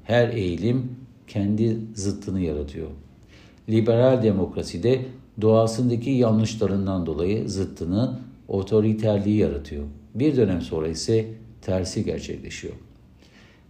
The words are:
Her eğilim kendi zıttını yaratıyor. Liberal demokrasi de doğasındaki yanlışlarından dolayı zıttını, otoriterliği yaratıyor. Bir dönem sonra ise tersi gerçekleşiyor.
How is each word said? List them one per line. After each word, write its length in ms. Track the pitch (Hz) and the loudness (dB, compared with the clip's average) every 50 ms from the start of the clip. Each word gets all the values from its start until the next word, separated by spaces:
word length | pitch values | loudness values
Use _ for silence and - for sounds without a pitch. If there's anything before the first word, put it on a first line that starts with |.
| - | -6
Her 260 | - 110 120 120 110 | 0 2 4 4 2
eğilim 640 | 120 120 95 90 85 82 95 117 127 131 127 - - - - - - - - - | 2 -2 -2 -2 -2 -2 0 0 0 0 -2 -6 -10 -14 -16 -20 -20 -20 -20 -10
kendi 500 | - 107 98 101 104 107 117 117 110 113 - - - | -6 -4 0 0 2 2 2 2 0 -2 -4 -10 -10
zıttını 460 | 101 95 101 98 - - - 92 95 | -6 -4 -4 -4 -4 -6 -6 -4 -2
yaratıyor. 460 | 92 80 76 73 73 73 - 80 78 78 73 73 - - - - - - - - - - - - - - | -2 -2 -2 -4 -4 -6 -8 -10 -10 -10 -12 -14 -18 -20 -20 -20 -20 -20 -20 -20 -20 -20 -20 -18 -6 2
Liberal 540 | 110 113 107 113 113 117 123 131 131 120 110 | 2 4 4 4 4 6 6 6 6 6 4
demokrasi 600 | 110 98 92 90 - - - 82 - - 87 85 | 4 4 2 0 -2 -4 -6 -8 -6 -8 -2 0
de 220 | 117 131 127 127 - - - - - _ - | 2 2 2 0 -6 -12 -18 -20 -18 _ 0
doğasındaki 680 | 104 110 110 113 113 113 110 - 127 123 120 113 - 135 | 4 4 6 6 4 4 2 0 0 0 0 0 0 0
yanlışlarından 960 | 135 123 120 113 110 107 110 107 - - 107 95 95 98 98 95 95 92 87 | 2 2 4 4 4 4 2 0 0 0 0 0 0 0 0 0 -2 -2 -2
dolayı 440 | 80 78 76 85 92 104 113 107 - | -2 -2 -2 -2 0 0 -2 -2 -4
zıttını, 680 | 92 95 95 - - - - 82 90 104 127 - 127 - - - - - - - | -4 -4 -4 -4 -6 -8 -4 -2 0 0 0 0 -4 -6 -12 -16 -20 -20 -12 -6
otoriterliği 920 | - 98 95 - 110 107 107 110 110 107 110 110 104 98 98 104 104 104 | -4 -4 -2 2 2 4 4 4 2 2 2 0 2 2 2 2 2 4
yaratıyor. 460 | 95 78 71 73 - - 76 71 71 - - - - - - | 2 2 0 -4 -8 -8 -10 -10 -10 -10 -12 -16 -20 -12 -4
Bir 200 | 107 135 156 139 | 0 0 2 4
dönem 260 | 127 113 95 92 85 | 4 4 4 2 -2
sonra 260 | 85 - 90 80 78 80 | -2 -4 -4 -4 -2 -4
ise 380 | 82 - - - 113 110 110 110 - - - - - - | -4 -6 -2 0 2 0 0 -2 -8 -14 -18 -20 -20 -14
tersi 440 | - - 92 92 90 - - - 95 | -6 -4 -2 -2 -2 -2 -4 -4 -4
gerçekleşiyor. 680 | - 80 78 - - 80 - - - - - - - - - - - - - _ - - - - - _ - - - - _ _ - | -4 -4 -6 -8 -10 -12 -12 -12 -14 -14 -12 -12 -12 -14 -14 -18 -20 -20 -20 _ -20 -20 -20 -20 -20 _ -20 -20 -20 -20 _ _ -20